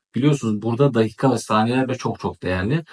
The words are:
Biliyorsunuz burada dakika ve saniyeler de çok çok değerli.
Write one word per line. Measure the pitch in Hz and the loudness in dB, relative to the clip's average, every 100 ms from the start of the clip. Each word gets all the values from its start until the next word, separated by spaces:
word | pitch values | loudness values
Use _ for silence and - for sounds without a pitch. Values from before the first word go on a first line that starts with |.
| _ | _
Biliyorsunuz | 113 143 147 113 104 | 0 2 2 0 -2
burada | 110 117 143 | -2 2 2
dakika | 117 110 - 135 | 4 0 0 0
ve | 117 | 0
saniyeler | - 110 110 127 127 | 0 0 2 0 -2
de | |
çok | - 120 - | -4 -4 -4
çok | 98 90 | -6 -6
değerli. | - 90 95 156 156 | -4 -2 0 -2 -4